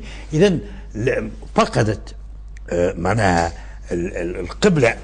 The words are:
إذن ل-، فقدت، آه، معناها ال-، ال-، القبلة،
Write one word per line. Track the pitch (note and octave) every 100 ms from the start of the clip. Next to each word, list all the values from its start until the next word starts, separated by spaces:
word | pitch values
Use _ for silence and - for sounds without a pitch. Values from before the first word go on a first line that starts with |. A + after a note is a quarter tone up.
| - - -
إذن | D3+ G3+ D#3+ - - -
ل-، | A2 B2 - A2 - -
فقدت، | - A3+ C3+ G#2+ G2+ - - - - - - -
آه، | F2 F2 -
معناها | F2+ A2 G2 E2+ E2+ - - - -
ال-، | F2 F2+ F#2+
ال-، | F2 F#2
القبلة، | F2 - G#3 D#3 A2+ A2+